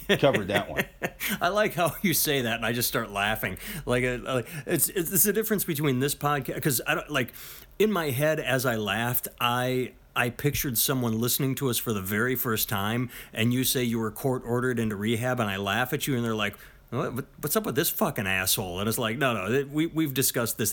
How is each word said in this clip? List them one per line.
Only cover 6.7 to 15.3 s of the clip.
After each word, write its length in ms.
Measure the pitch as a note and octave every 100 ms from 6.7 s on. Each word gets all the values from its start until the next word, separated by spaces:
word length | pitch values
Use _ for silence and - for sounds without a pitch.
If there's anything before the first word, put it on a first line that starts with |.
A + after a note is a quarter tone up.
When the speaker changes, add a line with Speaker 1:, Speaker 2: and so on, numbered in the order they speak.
| A#2+ -
Speaker 1:
I 80 |
don't, 160 | D#3+ -
like, 240 | C#3+ A#2+ - - - - -
in 140 | A3
my 160 | F#3+ D3+
head, 320 | B2+ D3+ D#3
as 240 | B2 C3
I 120 | B2+ A2
laughed, 520 | G#2 G#2 A#2+ B2+ - -
I, 540 | A#2+ A#2+ B2+ B2+ A#2+ - - A#2+
I 140 | B2
pictured 480 | - D3 - C#3+ A2+
someone 420 | - C3 A#2+ A2
listening 360 | B2 - C3+ C3
to 120 | C3+
us 60 | A#2
for 160 | A#2+
the 80 | G2+
very 360 | F#2 G#2 B2 B2
first 320 | B2+ A2 -
time, 420 | G2+ G#2 A#2+ A#2+ - -
and 200 | G#2+ A#2
you 120 | B2+
say 180 | B2+ C3
you 160 | B2 A2+
were 140 | A2
court 320 | - C#3 B2+ A#2
ordered 320 | B2 B2+ A#2
into 160 | A2
rehab, 460 | G2+ G#2+ A2 B2